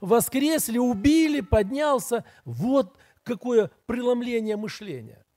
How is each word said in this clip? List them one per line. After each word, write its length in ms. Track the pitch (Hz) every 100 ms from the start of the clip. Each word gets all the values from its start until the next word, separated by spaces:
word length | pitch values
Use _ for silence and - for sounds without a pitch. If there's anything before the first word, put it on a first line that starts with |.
воскресли, 800 | 180 233 - 269 294 311 - 240
убили, 600 | 247 208 285 320 311 294
поднялся. 840 | 190 220 196 269 302 262 - 233 - _
Вот 540 | - 120 226 277 190 - _ _
какое 480 | - 226 247 226 196 _ -
преломление 680 | 247 247 240 240 233 220 208
мышления. 680 | 214 - 208 131 110 110 _